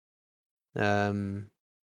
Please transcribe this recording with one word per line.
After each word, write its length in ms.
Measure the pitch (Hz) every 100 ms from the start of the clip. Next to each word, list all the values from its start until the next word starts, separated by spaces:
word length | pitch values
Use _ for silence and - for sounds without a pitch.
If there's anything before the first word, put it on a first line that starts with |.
| _ _ _ _ _ _ _ -
um, 760 | 104 104 101 101 98 98 101 _ _ _